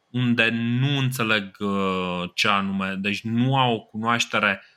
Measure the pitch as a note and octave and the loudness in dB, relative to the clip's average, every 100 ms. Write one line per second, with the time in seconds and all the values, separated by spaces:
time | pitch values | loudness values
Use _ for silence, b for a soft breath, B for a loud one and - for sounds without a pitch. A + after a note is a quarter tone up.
0 | _ B2 B2 A#2 A2+ A#2 A#2 B2 C3+ C#3 | _ -2 0 2 2 0 0 0 2 2
1 | C3 B2+ A2 A2 G2 - G2+ G2 F#2+ F#2 | 0 0 0 0 -2 -6 -2 0 0 0
2 | F#2 F2+ F2 - A2 G2+ G2 G2 F#2+ F#2+ | -2 -4 -4 -2 2 2 0 -2 -4 -4
3 | G2+ G2+ A2+ A#2 B2+ C3+ B2+ A2+ - A2 | -4 -4 -4 0 2 4 2 0 -4 -6
4 | A2+ A#2 - A2 G#2 F#2+ B | -2 0 0 0 0 0 B